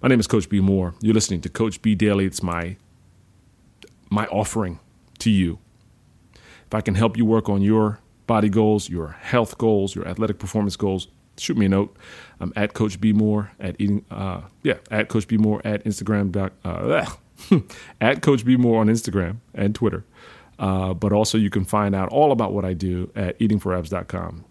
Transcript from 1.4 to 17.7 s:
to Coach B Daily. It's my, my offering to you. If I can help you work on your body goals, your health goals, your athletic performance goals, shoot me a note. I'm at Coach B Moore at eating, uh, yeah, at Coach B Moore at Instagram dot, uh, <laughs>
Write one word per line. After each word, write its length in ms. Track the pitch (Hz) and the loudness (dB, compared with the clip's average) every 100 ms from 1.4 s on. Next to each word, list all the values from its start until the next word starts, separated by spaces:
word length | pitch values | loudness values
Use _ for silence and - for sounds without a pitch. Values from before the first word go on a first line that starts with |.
to 80 | 87 | -6
Coach 340 | - 110 95 | -4 -4 0
B 140 | 113 101 | 0 2
Daily. 300 | 107 98 95 | 2 2 0
It's 180 | - | -2
my, 320 | 92 85 85 101 _ _ _ _ _ _ _ _ _ _ - _ _ | -4 -4 -8 -12 _ _ _ _ _ _ _ _ _ _ -20 _ _
my 180 | 104 107 | -4 -2
offering 520 | 98 104 113 95 80 _ _ _ _ | -2 -2 -4 -4 -8 _ _ _ _
to 120 | 117 | 2
you. 280 | 101 87 82 _ _ _ _ _ _ _ | 2 2 -4 _ _ _ _ _ _ _
If 380 | - - - _ | -20 -20 -20 _
I 80 | 107 | -4
can 140 | 110 | -2
help 220 | 95 113 110 | 0 0 0
you 80 | |
work 240 | 110 113 104 | 2 2 0
on 120 | 101 | 0
your 380 | 98 110 107 107 _ _ - | 2 2 2 -4 _ _ -2
body 200 | 113 104 | 2 2
goals, 400 | 101 107 107 - | 2 2 2 -2
your 200 | 87 78 | -8 -8
health 500 | 82 - 123 110 - | -12 -2 0 0 -2
goals, 380 | 113 104 98 - | 0 2 0 -6
your 100 | - | -8
athletic 320 | 95 110 104 | -4 -4 -4
performance 380 | 95 110 104 - | -4 -2 -4 -2
goals, 320 | 101 95 87 _ _ - | -4 -4 -8 _ _ -12
shoot 180 | - 131 | -6 0
me 100 | 101 | 2
a 20 | |
note. 280 | 95 101 - - - - - | 2 0 -8 -20 -20 -20 -10
I'm 140 | 90 | -8
at 200 | - 104 | -4 -4
Coach 260 | - 110 90 | -2 -4 0
B 120 | 110 | 2
Moore 380 | 104 107 107 98 - | 2 2 0 -4 -10
at 160 | 98 87 | -12 -4
eating, 240 | 101 101 - | -2 -2 -6
uh, 300 | 98 95 90 - _ | -10 -8 -8 -12 _
yeah, 140 | 147 - - | -4 -4 -4
at 160 | 107 - | -4 -2
Coach 180 | 113 - | -2 0
B 100 | 113 | 2
Moore 240 | 107 107 | 2 0
at 180 | 104 104 | -4 -4
Instagram 460 | 110 101 101 104 98 | -4 -6 -2 0 0
dot, 220 | 95 95 - | -2 -4 -6
uh, 400 | 90 85 113 160 - - _ _ - | -10 -6 -2 -2 -2 -12 _ _ 2
<laughs> 500 | 175 - | 2 2